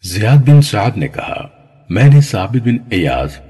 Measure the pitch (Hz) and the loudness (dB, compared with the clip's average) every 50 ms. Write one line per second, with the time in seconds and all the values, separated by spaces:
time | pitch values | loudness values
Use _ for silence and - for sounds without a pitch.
0 | _ 92 90 98 104 113 135 143 127 131 147 147 143 - - 104 98 120 110 101 | _ -10 -8 -4 0 2 2 2 4 4 4 4 4 2 -2 -2 -2 -2 -4 -4
1 | 76 67 - - - - - - - - _ _ _ _ _ _ _ _ 85 101 | -8 -8 -8 -10 -12 -10 -12 -14 -14 -18 _ _ _ _ _ _ _ _ -2 2
2 | 127 143 139 147 143 - - 104 92 98 113 127 113 120 117 113 - - - 92 | 4 6 6 4 4 2 -2 -6 -6 -4 -4 -4 -2 -2 -4 -4 -6 -6 -4 -4
3 | 82 69 64 64 65 65 - - - - | -2 -2 -4 -4 -6 -8 -10 -14 -20 -20